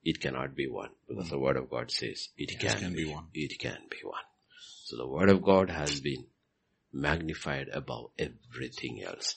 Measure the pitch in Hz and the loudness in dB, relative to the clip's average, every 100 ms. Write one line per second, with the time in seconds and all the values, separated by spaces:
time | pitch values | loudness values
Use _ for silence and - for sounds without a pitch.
0 | 80 78 71 65 69 67 67 52 - - | -2 0 0 -2 -4 -2 -4 -4 -8 -14
1 | - - 80 73 67 67 64 60 60 - | -10 -8 -4 0 2 2 0 -4 -4 -4
2 | - - - - - - 117 107 95 82 | -4 -6 -10 -6 -6 -2 0 0 0 -2
3 | 80 73 80 80 71 - - - - - | -4 -4 -10 -6 -6 -4 -6 -6 -10 -10
4 | - - - _ _ - - - - 58 | -8 -10 -12 _ _ -20 -20 -18 -12 -8
5 | 64 69 98 95 95 95 92 85 73 73 | -4 4 8 8 10 8 8 2 0 0
6 | 69 64 - _ _ _ _ _ _ 69 | -2 -4 -6 _ _ _ _ _ _ -2
7 | 71 165 160 156 160 - 69 - - 117 | 2 2 0 -4 -2 -2 -2 -6 -4 -8
8 | 120 - - - - - 65 - - 58 | -8 -4 -4 -4 -16 -8 -8 -6 -8 -6
9 | 90 - - | -8 -6 -6